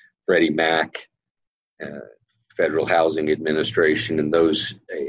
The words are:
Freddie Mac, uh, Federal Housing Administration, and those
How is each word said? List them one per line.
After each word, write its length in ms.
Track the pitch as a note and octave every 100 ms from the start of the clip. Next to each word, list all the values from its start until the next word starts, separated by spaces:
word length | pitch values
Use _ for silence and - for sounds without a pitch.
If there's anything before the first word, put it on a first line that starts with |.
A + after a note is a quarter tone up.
| _ _ -
Freddie 240 | F2 D#2+
Mac, 600 | D2+ E2 E2 D#2 - - _ _ _ _ _ _ _
uh, 160 | D2 D2 G1+ - _ _ _ -
Federal 280 | D#2+ D#2 C#2+
Housing 460 | E2+ D#2+ D#2 D2+
Administration, 880 | D2+ D#2 D#2 D2+ - D#2 D#2 - D#2
and 120 | D2+
those 440 | E2 D#2+ D2+ - - - F2